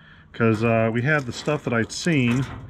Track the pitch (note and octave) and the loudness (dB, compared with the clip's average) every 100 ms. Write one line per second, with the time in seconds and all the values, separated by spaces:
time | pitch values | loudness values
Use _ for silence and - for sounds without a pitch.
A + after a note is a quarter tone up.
0 | - - - - A#2 G#2+ A#2 A2+ A2+ A2+ | -20 -20 -14 0 2 4 2 2 2 0
1 | B2 D3+ B2+ - - D3 - A#2+ A2 - | 0 0 -2 -6 -4 -4 0 -2 -2 -2
2 | - D#3 B2 A#2+ C3 - | 0 2 2 2 -2 -6